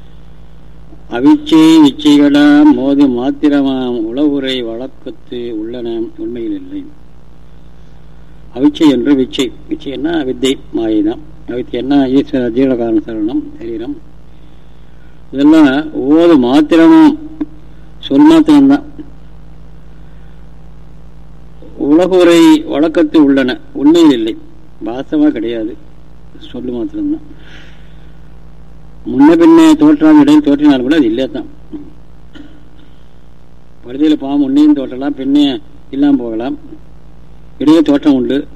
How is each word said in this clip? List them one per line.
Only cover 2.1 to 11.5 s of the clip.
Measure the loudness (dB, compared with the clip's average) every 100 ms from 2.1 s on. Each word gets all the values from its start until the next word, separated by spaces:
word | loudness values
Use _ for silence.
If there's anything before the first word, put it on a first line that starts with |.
| 4 4 4 4 6 4 4
மோது | 0 0 0
மாத்திரமாம் | 0 -4 -2 0 0 -2 -4 -6 -6 -6
உளவுரை | -4 -2 -2 -6 -6 -8
வழக்கத்து | -10 -14 -16 -18 -18 -14 -12 -10
உள்ளன | -10 -10 -10 -10 -8 -10 -10
உண்மையில் | -12 -10 -10 -10
இல்லை. | -12 -14 -16 -20 -20 -20 -20 -20 -20 -20 -20 -20 -20 -20 -20 -20 -20 -20 -16
அவிச்சை | -2 -2 2 0
என்று | 2 0 0
விச்சை, | -2 -4 -8 -8 -12
விச்சைன்னா | -12 -10 -8 -6 -4
வித்தை | -6 -4 -4 -4 -6
மாயை | -6 -2 -2
தான். | -2 -6 -14 -20
அவித்தை | -12